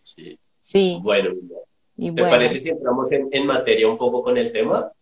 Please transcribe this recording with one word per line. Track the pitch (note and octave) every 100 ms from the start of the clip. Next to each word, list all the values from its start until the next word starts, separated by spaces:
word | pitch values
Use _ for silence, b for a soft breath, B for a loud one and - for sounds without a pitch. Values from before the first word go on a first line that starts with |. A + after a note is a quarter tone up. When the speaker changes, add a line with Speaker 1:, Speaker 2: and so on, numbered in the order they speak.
Speaker 1:
Sí. | - - - - _ _
Speaker 2:
Sí. | - G3 F#3+ F3
Speaker 1:
Bueno, | G2 G2+ F#2
Mila, | F#2 F2 F2 - _ _ -
Speaker 2:
Y | E3+
Speaker 1:
¿te | E3
Speaker 2:
bueno. | F3 -
Speaker 1:
parece | A#2+ -
si | D#3+
entramos | D#3+ B2+ B2 C3
en, | C#3 C3
en | C#3 C#3+
materia | C3 A#2+ A2 A2
un | A2+
poco | B2 B2
con | B2 B2
el | A2+
tema? | A2 A2 G3 - _